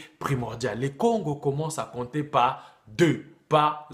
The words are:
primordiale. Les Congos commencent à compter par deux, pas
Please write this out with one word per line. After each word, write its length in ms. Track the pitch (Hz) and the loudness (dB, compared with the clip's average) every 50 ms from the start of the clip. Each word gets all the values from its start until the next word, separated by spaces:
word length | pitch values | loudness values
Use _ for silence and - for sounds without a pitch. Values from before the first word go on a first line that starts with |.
| - - _ - | -12 -18 _ -8
primordiale. 640 | - 143 143 123 120 110 113 117 127 117 104 117 | -4 -2 -2 -2 -2 -4 -6 -4 -4 -4 -2 -2
Les 120 | 131 139 139 | -4 -4 -2
Congos 440 | - 226 233 233 214 175 151 143 | 0 0 2 2 2 -2 -4 -4
commencent 420 | 147 - 143 135 143 156 156 151 - | -4 -2 -2 -2 -2 -2 -6 -6 -6
à 120 | 110 - | -8 -8
compter 320 | - 120 123 120 - 151 147 | -6 -8 -8 -6 -4 -4 -4
par 480 | 147 - 131 120 131 - - - - - _ _ | 0 2 2 2 2 0 -2 -10 -18 -20 _ _
deux, 380 | 107 107 107 175 156 127 - - - - _ _ - | -6 0 4 4 4 4 2 -4 -12 -20 _ _ 2
pas 400 | 151 151 151 151 151 - - - | 4 4 4 4 2 -2 -10 -14